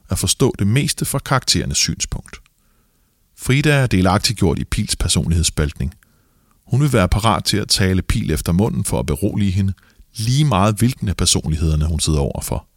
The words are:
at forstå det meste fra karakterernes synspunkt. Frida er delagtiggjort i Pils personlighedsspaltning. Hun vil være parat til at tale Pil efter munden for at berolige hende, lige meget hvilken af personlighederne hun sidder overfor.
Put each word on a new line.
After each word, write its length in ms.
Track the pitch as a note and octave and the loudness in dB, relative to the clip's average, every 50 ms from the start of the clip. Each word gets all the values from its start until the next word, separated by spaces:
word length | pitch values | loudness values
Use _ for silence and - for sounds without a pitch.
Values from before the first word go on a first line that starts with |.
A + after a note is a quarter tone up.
| - - | -10 -6
at 100 | F#2 - | -4 -2
forstå 360 | F#2+ F#2 - - C#3 A#2+ - - | -2 -2 0 2 0 0 0 0
det 80 | G2+ | 0
meste 380 | G2+ A#2 C#3+ C#3+ - - - D3+ | 0 2 2 0 0 -2 -4 -4
fra 140 | - - - | -4 -4 -4
karakterernes 600 | - - C#3 B2+ - - - E2+ - - D2 - | -2 -2 -2 0 0 0 -2 -2 -2 -2 -2 -2
synspunkt. 640 | - - - - - - - - - - - - _ _ _ _ _ _ _ _ _ _ _ _ _ _ _ _ _ _ _ | -2 -2 -4 -4 -6 -6 -8 -8 -10 -12 -20 -20 _ _ _ _ _ _ _ _ _ _ _ _ _ _ _ _ _ _ _
Frida 340 | - - - B2+ C#3+ C#3+ D3+ | -6 -2 0 2 2 2 2
er 160 | C#3+ C#3 B2+ | 2 2 2
delagtiggjort 720 | A2+ - F#2 F#2 G2 G#2 G#2 - - G#2+ - G2+ E2 - - | 2 2 2 4 4 4 2 0 0 0 0 0 0 0 0
i 60 | - | -2
Pils 320 | - - G#2 G#2 - - | -4 -2 -4 -2 -2 -4
personlighedsspaltning. 1000 | - - E2+ - F2+ C#2+ - E2 E2 D2+ - - - D2+ D2 - - C2+ C2+ - _ _ _ _ _ _ _ _ _ _ _ _ _ _ | -2 -2 0 0 0 0 2 2 2 0 0 0 -2 -2 -2 -2 -4 -6 -8 -8 _ _ _ _ _ _ _ _ _ _ _ _ _ _
Hun 160 | - A#2+ B2+ | -2 0 2
vil 100 | D3+ C#3 | 2 2
være 160 | B2+ G#2+ F2+ F2+ | 2 2 2 2
parat 360 | - G2 A2+ A2+ F#2 D#2+ - | 2 2 2 2 2 0 0
til 120 | - - | -2 -2
at 120 | G2+ G2+ - | -2 0 0
tale 340 | - - G2 F#2 F#2 F#2 | 0 2 2 2 2 2
Pil 280 | - - - A2+ - - | 2 0 0 0 0 -2
efter 220 | D#2 - - F2+ | -2 -2 0 0
munden 320 | E2+ F#2 A2 A#2 - A2+ G#2+ | 2 2 2 2 0 -2 -4
for 160 | - - A#1 | -2 -2 -4
at 60 | A#1+ | -2
berolige 440 | - D2 - F#2+ - - G#2 G2+ G2 | -2 -4 -2 -2 -2 -2 0 0 0
hende, 220 | F2 G2+ G2 F#2+ F#2 - _ _ _ - - _ - | 0 0 0 -2 -2 -6 _ _ _ -20 -20 _ -10
lige 300 | - A2 A#2 C3 C#3+ D3+ | -6 -4 0 0 2 2
meget 300 | D3 G2+ F2+ G2 F#2 G2 | 2 2 2 2 2 2
hvilken 340 | - A2+ B2+ - - - F#2+ | 2 0 0 0 -2 -4 -4
af 80 | E2+ | -2
personlighederne 680 | - F2+ - - F#2+ - D2 D#2 D#2 E2 D#2 D#2 D2+ D#2+ | 0 0 0 0 0 0 -2 -2 0 0 2 2 2 0
hun 140 | E2+ D#2+ D2 | 0 0 -2
sidder 200 | - D#2 D2+ C#2+ | 0 0 0 0
overfor. 460 | C#2 - - - - - G#1+ - - _ _ | 0 -2 -4 -6 -6 -6 -6 -8 -8 _ _